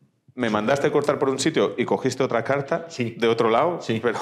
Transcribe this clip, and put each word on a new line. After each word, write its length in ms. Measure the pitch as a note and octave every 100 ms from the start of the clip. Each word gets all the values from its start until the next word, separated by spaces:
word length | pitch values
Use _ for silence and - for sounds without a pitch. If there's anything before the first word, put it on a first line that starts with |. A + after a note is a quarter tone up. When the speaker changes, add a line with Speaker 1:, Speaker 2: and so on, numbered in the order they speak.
| _ _ _
Speaker 1:
Me 140 | - A#2
mandaste 420 | G#2+ G#2+ C#3 D3
cortar 280 | D#3 C#3+ C3+
por 100 | C3+
un 100 | B2+
sitio 360 | D#3+ D3 G2 -
y 80 |
cogiste 380 | G#2 G2+ C3 -
otra 180 | B2+ A#2
carta 440 | A2 C#3 C#3 E3 -
Speaker 2:
Sí. 260 | - A#2 F2+
Speaker 1:
de 100 | A2+
otro 220 | A2+ A2+
lado, 320 | A2+ D#3+ E3+
Speaker 2:
Sí. 180 | - A2+
Speaker 1:
pero 160 | A#2 G#2+